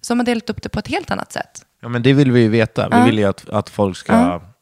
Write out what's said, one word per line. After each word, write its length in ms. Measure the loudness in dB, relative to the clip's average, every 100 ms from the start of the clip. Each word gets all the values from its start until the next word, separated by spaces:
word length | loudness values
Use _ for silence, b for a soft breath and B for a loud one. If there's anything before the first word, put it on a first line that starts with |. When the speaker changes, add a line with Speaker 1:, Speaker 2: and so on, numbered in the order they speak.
Speaker 1:
som 180 | -4 -2
har 60 | -2
delat 240 | -2 -4
upp 120 | -10
det 80 | -8
på 100 | -10
ett 80 | -6
helt 240 | -8 -6
annat 200 | -8 -8
sätt. 340 | -10 -12 -16 _ _
Speaker 2:
Ja, 60 | -8
men 140 | 0
det 100 | 2
vill 180 | 4 4
vi 80 | 4
ju 80 | 4
veta. 400 | 2 0 -2 0
Vi 60 | 4
Speaker 1:
Ja. 60 | 4
Speaker 2:
vill 120 | 4
ju 80 | 0
att, 240 | -2 -6
att 200 | -6 -6
folk 280 | -2 -2 -4
ska 160 | 0
Speaker 1:
Ja. 280 | 0 2 -4 -12 _